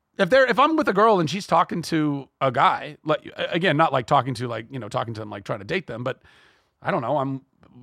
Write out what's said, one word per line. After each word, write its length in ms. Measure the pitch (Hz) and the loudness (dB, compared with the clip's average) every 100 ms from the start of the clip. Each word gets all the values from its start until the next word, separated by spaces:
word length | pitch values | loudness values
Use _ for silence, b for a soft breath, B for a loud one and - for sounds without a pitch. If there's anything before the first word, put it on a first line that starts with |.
| _ - | _ -2
If 140 | 190 | 2
they're, 160 | 269 254 | 4 4
if 100 | 208 | 4
I'm 180 | 294 320 | 4 2
with 120 | 294 | 0
a 60 | |
girl 260 | 196 226 196 | 4 4 4
and 100 | 156 | 2
she's 160 | 190 - | -2 0
talking 380 | 165 180 185 | 0 0 -2
to 440 | 151 160 151 139 131 - | -4 -2 0 -2 -8 -2
a 100 | 135 | 0
guy, 460 | 123 175 131 143 147 | 2 2 2 -6 -8
like, 200 | 151 151 156 - | -2 -2 -4 -8
a-, 140 | 175 | -4
again, 260 | 175 185 147 | -2 0 2
not, 160 | 160 | 2
like, 140 | 135 113 | 2 2
talking 260 | 143 123 117 | 2 2 -4
to, 120 | 123 | -6
like, 180 | 113 117 | -8 -10
you 80 | 135 | -12
know, 100 | 104 | -8
talking 240 | 127 117 | -6 -6
to 60 | 107 | -8
them, 100 | 107 | -10
like, 140 | 104 | -12
trying 160 | - 113 | -8 -8
to 60 | 101 | -6
date 200 | 190 - | -8 -8
them, 180 | 117 | -8
but 200 | 127 - _ b b b b _ | -8 -8 _ b b b b _
I 80 | 139 | -6
don't 120 | 175 | -4
know, 140 | 120 143 | -2 -2
I'm 220 | 135 135 _ _ _ 123 | -4 -6 _ _ _ -20